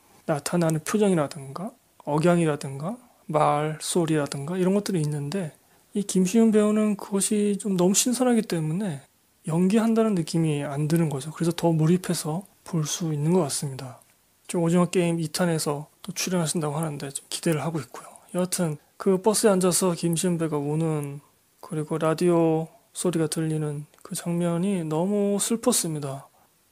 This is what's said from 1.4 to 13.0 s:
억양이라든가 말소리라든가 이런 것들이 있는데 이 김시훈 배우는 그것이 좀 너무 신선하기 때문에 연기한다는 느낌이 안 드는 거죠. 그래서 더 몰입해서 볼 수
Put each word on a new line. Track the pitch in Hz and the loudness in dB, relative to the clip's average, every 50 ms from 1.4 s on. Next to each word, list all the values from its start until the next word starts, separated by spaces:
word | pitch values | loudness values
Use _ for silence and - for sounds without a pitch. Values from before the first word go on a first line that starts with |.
| 135 135 131 160 180 247 - _ _ _ _ - - | -12 -12 -10 -10 -10 -10 -12 _ _ _ _ -12 -4
억양이라든가 | 151 147 156 160 175 175 175 170 156 143 147 - 139 135 135 151 180 240 - - _ _ _ _ | -2 0 2 4 4 4 4 4 2 0 -2 -4 -8 -8 -8 -8 -8 -8 -10 -14 _ _ _ _
말소리라든가 | - 160 156 151 147 147 147 151 156 151 156 - - - 185 170 151 160 151 143 139 - 139 139 156 180 | -2 2 2 4 4 4 2 0 -2 -4 -6 -6 -2 0 0 2 2 2 0 0 -2 -4 -6 -6 -4 -2
이런 | 190 180 185 196 | 0 2 2 2
것들이 | 208 202 - 190 165 | 2 0 0 -2 -2
있는데 | 151 147 147 147 143 143 175 196 175 147 - _ _ _ _ _ _ _ - | -2 -2 -2 -4 -6 -6 -4 -6 -6 -6 -10 _ _ _ _ _ _ _ -6
이 | 208 196 | -4 -4
김시훈 | - - 185 185 185 208 226 226 226 | 0 2 2 2 4 4 4 6 6
배우는 | 208 214 208 208 214 214 214 214 208 | 6 4 4 4 2 2 2 0 0
그것이 | 202 - - 196 196 190 - 220 208 208 208 202 196 | -2 -4 -4 -2 -2 0 0 0 2 2 0 0 -2
좀 | - 208 190 | -2 -2 2
너무 | 180 175 185 202 | 2 4 4 4
신선하기 | - - 254 240 240 254 247 240 220 - | 2 2 0 0 2 2 2 2 2 0
때문에 | - 180 165 156 156 160 190 220 190 143 131 - _ _ _ _ _ _ _ - 165 | 0 -2 -2 -2 -2 -4 -4 -4 -4 -6 -8 -10 _ _ _ _ _ _ _ -6 -2
연기한다는 | 156 170 185 190 214 226 214 226 220 226 226 220 208 | 0 0 2 2 2 2 2 2 2 2 2 2 2
느낌이 | 175 156 - - 165 165 160 147 143 143 | 0 -2 0 0 0 2 2 0 -2 -2
안 | 147 139 143 151 | -4 -4 -2 0
드는 | 147 170 165 170 151 | 2 2 2 2 0
거죠. | 143 131 135 156 | -2 -4 -6 -8
그래서 | 151 - 170 175 | -6 -4 -2 -2
더 | 165 - - 170 | 0 0 0 2
몰입해서 | 165 156 156 156 180 180 - - 170 - - 156 156 185 - - _ _ - | 2 4 4 4 2 2 0 -2 -4 -4 -4 -6 -6 -6 -8 -10 _ _ -10
볼 | - - 160 151 | -6 -4 -4 -4
수 | - - - | -4 -4 -6